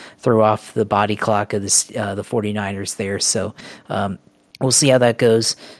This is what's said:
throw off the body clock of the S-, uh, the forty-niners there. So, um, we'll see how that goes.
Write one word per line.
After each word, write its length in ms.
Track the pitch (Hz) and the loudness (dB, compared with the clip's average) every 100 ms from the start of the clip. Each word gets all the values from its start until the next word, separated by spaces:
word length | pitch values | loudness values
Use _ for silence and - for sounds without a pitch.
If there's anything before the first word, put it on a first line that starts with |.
| - - | -20 -4
throw 240 | - 113 | 2 4
off 320 | 107 107 - | 4 2 -4
the 100 | - | -4
body 320 | 101 101 104 104 | 0 2 0 0
clock 380 | - 104 104 | 0 -2 -2
of 80 | 104 | -4
the 60 | 101 | -2
S-, 220 | - - 117 | -2 -2 -6
uh, 180 | 104 | -6
the 80 | 98 | -6
forty-niners 760 | 95 117 104 104 98 98 98 - | -4 -4 -2 -4 -6 -6 -8 -6
there. 220 | 98 101 | -6 -2
So, 360 | - 113 95 - - - _ | -2 -2 -4 -8 -20 -20 _
um, 300 | 101 101 92 _ _ _ _ | -4 -4 -6 _ _ _ _
we'll 120 | 131 | 0
see 160 | 120 151 | 2 4
how 100 | 127 | 4
that 180 | 120 113 | 4 4
goes. 400 | 120 113 113 - - - | 4 4 0 -6 -14 -20